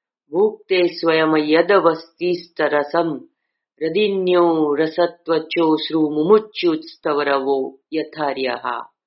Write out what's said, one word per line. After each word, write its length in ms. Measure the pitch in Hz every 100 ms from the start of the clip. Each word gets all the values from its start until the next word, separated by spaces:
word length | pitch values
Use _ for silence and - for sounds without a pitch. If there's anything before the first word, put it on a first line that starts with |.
| _ _ _
ભુક્તે 520 | 151 214 214 - 185
સ્વયં 680 | 175 170 165 160 156 156 151
યદવસ્તિસ્તરસં, 1800 | 160 175 202 165 156 - - 180 175 - - 151 147 143 170 170 135 - _ _ _ _ _
હૃદિન્યો 960 | 160 165 214 196 185 180 175 160 151
રસત્વચો 1000 | 143 160 156 170 - - 160 160 175 165 151
શ્રુ 240 | - 160
મુમુચ્યુસ્તવરવો 1800 | 151 151 160 214 214 - 175 160 - - 165 143 143 139 135 139 131 135 _
યથાર્યહા." 960 | 160 151 - 147 135 131 120 123 120 117 _